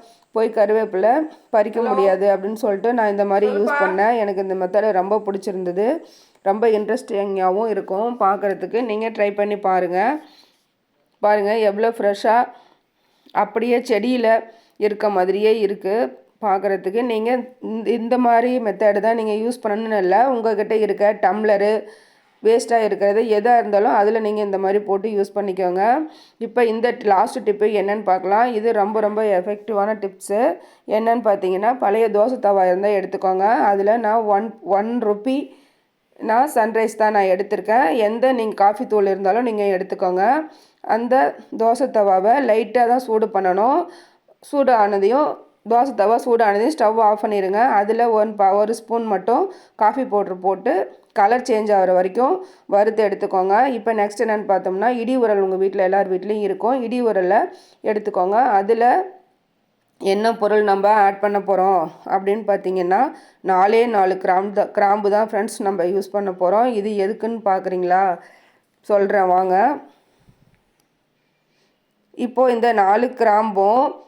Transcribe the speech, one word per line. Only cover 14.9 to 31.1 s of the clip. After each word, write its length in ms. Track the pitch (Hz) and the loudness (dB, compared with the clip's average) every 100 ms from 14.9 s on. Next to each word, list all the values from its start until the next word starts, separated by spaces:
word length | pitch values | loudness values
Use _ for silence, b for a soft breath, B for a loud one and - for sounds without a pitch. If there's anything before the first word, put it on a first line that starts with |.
| 208 214 | -2 -2
மாதிரியே 480 | 190 185 196 214 226 | 0 2 2 2 2
இருக்கு 600 | 196 196 190 220 254 - _ _ | 0 -2 -2 -2 -2 -6 _ _
பார்க்கறதுக்கு. 640 | 214 190 202 190 190 220 | -2 0 0 -2 -2 -4
நீங்க 360 | 247 220 220 254 - - | -2 -2 -2 -2 -4 -12
இந்த, 300 | 196 220 214 | -10 -6 -4
இந்த 280 | 233 226 247 | -4 -2 0
மாதிரி 400 | 240 233 247 254 | 4 4 2 0
மெத்தட் 420 | 220 185 220 208 | -2 0 2 2
தான் 140 | 214 | 0
நீங்க 180 | 233 220 | 0 -2
யூஸ் 340 | 214 233 247 220 | -2 -4 -4 -4
பண்ணணும்னு 300 | 208 226 214 | -4 -2 0
இல்ல. 340 | 180 196 269 | 2 2 2
உங்ககிட்ட 460 | 240 220 208 214 220 | 0 -2 -2 -2 -2
இருக்க 360 | 208 196 208 | -2 0 0
டம்ளரு, 760 | 208 190 214 214 196 208 214 - B B B B _ | 2 -2 0 0 2 0 -2 -6 B B B B _
வேஸ்ட்டாக 420 | 214 233 233 233 | 0 2 2 0
இருக்கிறது 380 | 214 202 202 208 | 0 0 0 2
எதா 360 | 233 208 233 240 | 2 2 4 2
இருந்தாலும் 360 | 214 202 233 | 2 2 2
அதுல 240 | 233 202 226 | 2 2 0
நீங்க 220 | 214 214 | -2 -2
இந்த 180 | 202 190 | -2 -2
மாதிரி 260 | 190 202 | 0 -2
போட்டு 240 | 208 196 220 | -2 -4 -2
யூஸ் 280 | 202 196 208 | -2 -2 -4
பண்ணிக்கோங்க. 720 | 196 185 180 185 214 277 311 B B - | -4 -2 -2 0 0 0 -4 B B -12
இப்ப 260 | 226 240 | -6 0
இந்த 320 | 233 226 240 240 | 0 0 -2 -2
லாஸ்ட் 520 | 208 190 233 262 208 | 2 2 2 -2 -4
டிப்பு 20 | |
என்னன்னு 500 | 202 214 208 190 214 | 0 0 0 -2 -2
பார்க்கலாம். 520 | 196 185 180 202 247 | 0 0 2 2 2
இது 180 | 220 226 | 0 -2
ரொம்ப, 280 | 220 196 220 | 0 0 0
ரொம்ப 220 | 208 208 | -2 0
எஃபெக்டிவான 720 | 214 185 180 208 208 202 202 | 0 0 -2 -8 -6 -2 -2
டிப்ஸு. 600 | 214 196 190 - 208 277 359 B B - | -4 -8 -10 -4 0 0 -2 B B -4
என்னன்னு 360 | 214 226 | -2 0